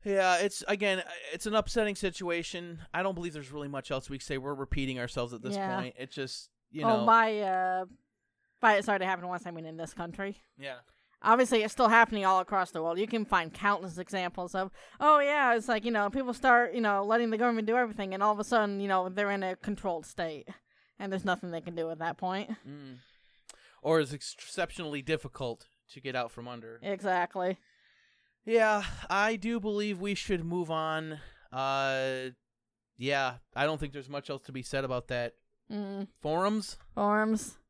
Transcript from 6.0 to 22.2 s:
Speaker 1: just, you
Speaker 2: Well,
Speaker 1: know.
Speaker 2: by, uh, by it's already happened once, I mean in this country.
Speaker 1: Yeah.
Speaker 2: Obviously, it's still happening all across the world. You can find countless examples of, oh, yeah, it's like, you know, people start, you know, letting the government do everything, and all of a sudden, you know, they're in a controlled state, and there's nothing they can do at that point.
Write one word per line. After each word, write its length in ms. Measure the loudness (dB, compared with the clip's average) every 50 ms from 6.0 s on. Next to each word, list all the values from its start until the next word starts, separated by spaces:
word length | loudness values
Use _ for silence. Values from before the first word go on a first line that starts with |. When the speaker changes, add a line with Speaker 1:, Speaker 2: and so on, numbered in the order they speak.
| -14 -12 -8
Speaker 1:
just, 360 | -8 -8 -8 -8 -12 -14 _ _ _ _ _
you 140 | -8 -2 2
Speaker 2:
Well, 160 | 2 2 4
Speaker 1:
know. 60 | 6
Speaker 2:
by, 320 | 6 6 6 6 4 0 -2
uh, 440 | -2 0 0 0 0 0 0 -2 -4 -6 -12 _ _ _ _ _ _ _ _ _ _ _ _ _
by 160 | 4 6 6 6
it's 100 | 4 2
already 160 | 0 2 2
happened 240 | 0 -2 -4 -4 -6
once, 180 | -6 -6 -8
I 40 | -8
mean 120 | -10 -10 -12
in 100 | -12 -10
this 180 | -10 -10 -10 -8
country. 440 | -8 -10 -8 -6 -6 -8 -8 -8 -12 _ _ _ -12
Speaker 1:
Yeah. 200 | -12 -12 -12 -12 _ _ _ _ _ _ _ _ 6
Speaker 2:
Obviously, 380 | 6 8 8 6 4 4 2
it's 100 | 2 2
still 140 | 2 4 6
happening 380 | 8 10 8 8 8 4 0 4
all 160 | 4 4 4
across 320 | 2 2 0 0 0 0
the 100 | -4 -4
world. 160 | -2 -2 0 0
You 80 | -2
can 180 | -2 0 -2 0
find 300 | 2 2 0 0 -2 -8
countless 420 | -2 2 2 2 2 -2 -8 -10
examples 600 | -10 -10 -6 -4 -4 -4 -4 -4 -6 -8 -4 -2
of, 160 | -4 -4 -4 -6 -16 -20 -20 -6 2
oh, 220 | 6 8 8 8
yeah, 340 | 6 4 4 4 6 6 4
it's 140 | 4 2 0
like, 160 | 0 0 0
you 80 | 0
know, 180 | 0 2 0 2
people 240 | 0 -2 -2 -2 -4
start, 400 | 2 6 6 8 8 6 4 0
you 60 | 0
know, 240 | 2 2 2 2 2
letting 260 | 4 4 2 4 2
the 80 | 0 2
government 300 | 2 2 2 2 0 2
do 80 | 2
everything, 360 | 2 2 0 -2 -6 -6 -6
and 120 | -2 2 2
all 80 | 2
of 80 | 2 0
a 40 | 0
sudden, 360 | 2 2 2 4 2 -2 -4
you 80 | 0 2
know, 200 | 2 2 2 0
they're 220 | -2 -2 -2 0
in 140 | 0 -2 -2
a 100 | -4 -6
controlled 500 | _ -6 -8 -8 -4 -4 -4 -4 -4 -8
state, 440 | -12 -8 -6 -6 -6 -6 -10 -14 -16 -20 -20 _ _ _ _ _ _ _ _
and 140 | -8 -6
there's 120 | -4 -2 0
nothing 280 | 0 -2 -2 -2 -8
they 80 | -8 -8
can 160 | -8 -8 -6
do 140 | -4 -4 -4
at 100 | -4 -4
that 160 | -4 -6 -4
point. 340 | -4